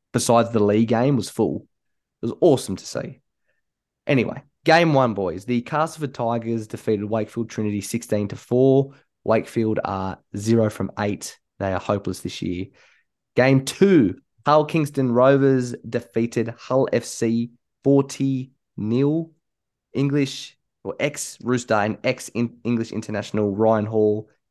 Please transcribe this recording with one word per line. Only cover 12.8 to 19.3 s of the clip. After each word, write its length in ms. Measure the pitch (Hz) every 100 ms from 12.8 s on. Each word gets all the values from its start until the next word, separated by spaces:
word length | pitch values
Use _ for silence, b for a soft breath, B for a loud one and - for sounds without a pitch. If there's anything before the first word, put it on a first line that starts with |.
| b b b _ _ -
Game 280 | 131 135
two, 560 | 135 - 196 175 98 - _ _
Hull 200 | - 151
Kingston 480 | 151 160 143 139 127
Rovers 640 | 120 131 139 135 131 123 120 110
defeated 600 | 117 - 113 117 123 117 -
Hull 300 | - 131 131
F 120 | 120
C 480 | - - 117 117 117 _ _ _
forty 640 | 139 139 139 - 135 135 131 _ _ -
nil. 540 | 104 120 143 160 160